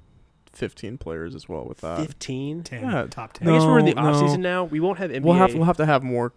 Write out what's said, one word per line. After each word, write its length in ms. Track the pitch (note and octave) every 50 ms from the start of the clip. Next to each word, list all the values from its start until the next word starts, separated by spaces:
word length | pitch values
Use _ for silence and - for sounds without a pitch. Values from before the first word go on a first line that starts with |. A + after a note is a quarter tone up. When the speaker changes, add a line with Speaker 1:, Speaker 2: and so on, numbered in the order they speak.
| _ _ _ _ _ _ _ _ _ _ _
Speaker 1:
fifteen 440 | - A#2+ G#2 - - - G2+ A#2+
players 380 | C3+ - E2 E2 D#2+ E2 F2 -
as 140 | D#2 - -
well 160 | E2+ D2 A#1
with 140 | B1 - -
that. 180 | - D#2+ E2+ E2+
Speaker 2:
Fifteen? 640 | - - - - - - C3 C3 C#3 C#3+ D#3 E3+ E3
Speaker 3:
Ten. 200 | - C3 B2 B3+
Speaker 1:
Yeah. 240 | C4 G3 B2+ - B1+
Speaker 3:
Top 220 | - - A2+ - -
ten. 160 | - F3 E3+
Speaker 2:
I 40 | D#3+
guess 120 | D#3+ D#3+
we're 140 | D#3+ D#3+ D#3
in 40 | D3+
the 80 | - -
Speaker 1:
No, 80 | - D3+
Speaker 2:
off 180 | D3+ D3 D3
Speaker 1:
no. 60 | D3 D3
Speaker 2:
season 140 | D3 F#3 F#3
now. 200 | F3+ F3+ F#3 F3+
We 140 | D#3+ D3+ D#3
won't 180 | E3+ F#3+ G3 E3+
have 120 | G3 E3+
N 120 | B2+ C3+ C#3+
B 60 | E3
A. 40 | F3
Speaker 1:
We'll 60 | F3+
have, 140 | F#3 F#3 -
we'll 100 | D#3+ E3
have 120 | F3 F3 -
to 80 | D3+
have 160 | D#3 D3 C3 C3
more. 280 | B2+ B2 A#2+ A#2+ A#2+ -